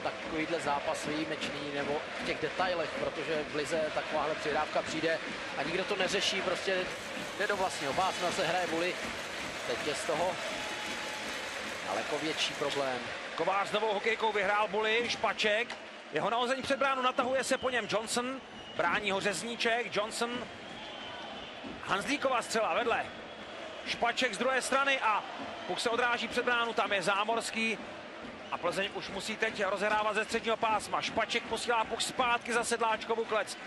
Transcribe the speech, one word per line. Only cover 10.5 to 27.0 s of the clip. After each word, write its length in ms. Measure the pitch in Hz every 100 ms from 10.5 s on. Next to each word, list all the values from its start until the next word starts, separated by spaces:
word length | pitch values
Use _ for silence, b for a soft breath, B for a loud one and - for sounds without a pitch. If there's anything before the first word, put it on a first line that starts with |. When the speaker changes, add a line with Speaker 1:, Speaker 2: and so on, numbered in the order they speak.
| - - - - - - - - - - - - - -
Speaker 1:
daleko 300 | 101 113 147
větší 360 | 151 151 -
problém. 460 | 147 143 139 135 123 117 - - -
Speaker 2:
Kovář 320 | 165 190 190
s 40 |
novou 220 | 208 220
hokejkou 380 | 202 214 220 220
vyhrál 360 | 208 196 208 214
buli, 360 | 196 214 220 233
Špaček. 720 | - 214 190 214 208 240 - - - -
Jeho 160 | - 180
nahozeň 320 | 226 240 262
před 180 | - 277
bránu, 220 | 269 269
natahuje 420 | 254 254 254 262
se 140 | 240 -
po 120 | 254
něm 180 | 247 196
Johnson. 520 | 190 220 240 247 269 - - - -
Brání 340 | 170 190 208
ho 100 | 190
Řezníček, 720 | 185 175 220 233 233 233 214 185
Johnson. 520 | 214 - 233 247 226 - - - - - - - - - - - - -
Hanzlíková 580 | - 190 202 285 277 247
střela 320 | - 226 202
vedle. 320 | 170 233 196 120 - - - - - - - -
Špaček 460 | - 233 233 254
z 40 | 190
druhé 240 | 240 262
strany 380 | - 269 277 269
a 240 | 220 202 - - - - -
puk 120 | 180
se 100 | 240
odráží 380 | 226 240 247 226
před 180 | 240 247
bránu, 280 | 240 233
tam 200 | 226 196
je 80 | 202